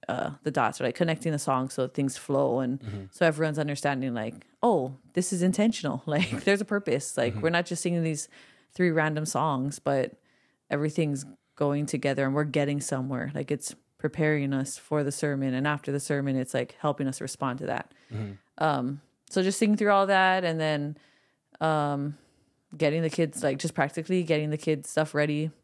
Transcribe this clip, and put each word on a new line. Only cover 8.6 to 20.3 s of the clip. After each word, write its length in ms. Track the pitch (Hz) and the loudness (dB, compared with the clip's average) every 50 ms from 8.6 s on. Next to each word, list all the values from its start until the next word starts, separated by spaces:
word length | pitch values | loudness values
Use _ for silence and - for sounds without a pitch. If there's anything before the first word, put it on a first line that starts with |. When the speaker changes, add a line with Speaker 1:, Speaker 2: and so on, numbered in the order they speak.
| _ _ | _ _
Speaker 1:
three 200 | _ - 180 180 | _ 2 2 4
random 340 | 160 160 156 156 151 151 156 | 4 4 2 2 0 0 -2
songs, 540 | 160 - 131 143 160 143 131 131 143 147 - | -2 0 0 2 2 2 0 0 -2 -4 -4
but 340 | _ 147 139 135 127 - - _ _ _ _ _ _ _ _ _ _ _ | _ 0 2 2 0 -2 -4 _ _ _ _ _ _ _ _ _ _ _
everything's 560 | - 143 147 156 151 - 165 151 143 135 139 - - _ _ _ _ | -2 0 0 0 0 0 0 0 0 -4 -6 -10 -16 _ _ _ _
going 300 | - - 143 143 147 147 143 | -2 0 0 2 0 -2 -2
together, 360 | - 139 - 143 139 127 139 | -2 -2 0 0 0 2 0
and 80 | 135 135 | 2 2
we're 100 | 147 151 | 0 0
getting 340 | 151 131 156 143 139 143 143 | 0 2 0 2 2 0 -2
somewhere. 520 | 135 - - 131 131 135 135 127 - 139 147 | -2 -2 -2 -2 -2 -2 -4 -4 -4 -4 -4
Like, 160 | 143 - - | -6 -4 -2
it's 240 | 147 143 - - - _ _ _ _ _ | -4 -4 -4 -10 -12 _ _ _ _ _
preparing 560 | - 156 - - 156 151 151 147 143 139 139 | -6 -4 0 2 2 2 4 2 0 0 0
us 240 | 135 135 139 - - | 0 -2 -2 -6 -12
for 260 | - - 156 151 147 | -6 -2 0 0 0
the 80 | 139 | 0
sermon, 420 | 143 - - 147 143 139 135 135 127 | -2 -2 -2 -2 0 0 0 0 0
and 140 | 127 139 147 | 0 0 0
after 240 | 147 143 - - | 0 -2 -2 -4
the 80 | 139 143 | -4 -4
sermon, 360 | 139 - 147 143 139 139 135 131 | -2 -2 -2 0 0 0 0 0
it's, 160 | 127 - - | -2 0 -2
like, 220 | 131 123 - - - | -2 -2 -2 -6 -2
helping 280 | - 151 139 - 147 135 | -2 -2 0 0 -2 -4
us 120 | 131 - | -4 -4
respond 400 | - 147 - - 139 131 123 131 | -8 -8 -6 -4 -4 -4 -4 -4
to 60 | - | -4
that. 280 | - - - - - - _ _ _ 117 | -4 -4 -4 -6 -8 -16 _ _ _ -8
Speaker 2:
Mm-hmm. 200 | 107 107 101 101 98 _ _ _ - | -6 -6 -6 -8 -12 _ _ _ -2
Speaker 1:
Um, 420 | 156 156 147 135 127 127 143 143 _ _ _ _ _ - | 0 2 2 0 -2 -4 -6 -8 _ _ _ _ _ -4
so 140 | - 190 185 | -2 0 0
just 160 | 190 196 - | 2 2 2
thinking 160 | 226 208 214 208 | 4 4 4 4
through 140 | 214 202 | 4 4
all 160 | 202 196 196 190 | 6 6 6 6
that, 360 | 196 190 190 185 | 4 4 6 6